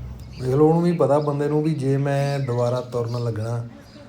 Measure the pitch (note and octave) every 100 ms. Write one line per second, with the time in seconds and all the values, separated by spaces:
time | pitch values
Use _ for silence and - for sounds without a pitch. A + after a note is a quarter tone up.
0 | - - - - B2+ C#3 D#3 E3 E3+ E3
1 | C3+ D3 D3 C#3+ D3 D3+ D#3 C#3+ C3 C3+
2 | C#3 C#3 C#3+ C#3 C3+ A#2+ A#2+ B2 A#2+ B2
3 | A2+ A#2+ A#2+ G#2 A2+ A#2+ A#2 - - -